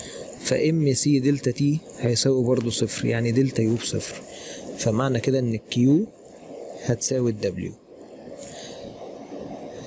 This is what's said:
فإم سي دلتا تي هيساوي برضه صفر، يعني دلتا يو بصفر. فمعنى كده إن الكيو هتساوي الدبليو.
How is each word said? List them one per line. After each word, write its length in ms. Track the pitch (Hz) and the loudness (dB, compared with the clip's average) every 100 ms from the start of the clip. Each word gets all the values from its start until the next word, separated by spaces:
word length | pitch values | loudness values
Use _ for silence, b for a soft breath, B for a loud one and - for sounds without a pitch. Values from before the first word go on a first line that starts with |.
| B B B - | B B B -8
فإم 540 | - 127 156 165 147 | -2 2 2 4 2
سي 260 | 127 147 139 | 4 4 4
دلتا 300 | 131 143 131 | 4 2 0
تي 280 | - 143 151 - - | 2 2 2 -2 -2
هيساوي 460 | 120 117 135 131 | 0 2 4 4
برضه 260 | 120 123 117 | 4 2 2
صفر، 360 | - 113 - 117 | 0 0 0 0
يعني 260 | 117 117 | 2 2
دلتا 300 | 117 135 123 | 4 2 2
يو 120 | 110 | 2
بصفر. 480 | 117 - 156 - - - B B B B - | 2 0 -4 -4 -10 -14 B B B B -2
فمعنى 420 | 117 110 135 123 | 0 2 2 2
كده 180 | 135 131 | 2 2
إن 160 | 123 | 2
الكيو 520 | 110 - 120 127 156 220 - - - - - - - | -2 -2 4 6 6 2 -6 -20 -20 -18 -16 -14 -6
هتساوي 460 | - 117 - 131 120 | -2 0 0 2 0
الدبليو. 420 | 107 104 92 92 - - - - - - - B B B B B - - - - - - - - - | 0 -2 -4 -8 -10 -18 -20 -20 -18 -18 -16 B B B B B -14 -14 -14 -14 -12 -12 -12 -12 -14